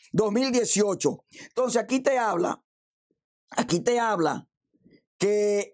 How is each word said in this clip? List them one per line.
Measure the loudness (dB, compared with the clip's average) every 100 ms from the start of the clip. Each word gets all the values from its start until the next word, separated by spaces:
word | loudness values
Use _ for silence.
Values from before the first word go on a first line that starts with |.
| -4
dos | 0 0
mil | 0 2
dieciocho. | 0 2 2 0 0 -2 -2 _ -20 -8
Entonces | -4 0 -2
aquí | 0 0
te | 0 0
habla, | 0 -2 -2 -4 _ _ _ _ _ _ _ _ _
aquí | -4 0 0
te | 0 0
habla | 0 0 0 -2 -10 _ _ _ _ _ _ _
que | 0 2 2 0 -2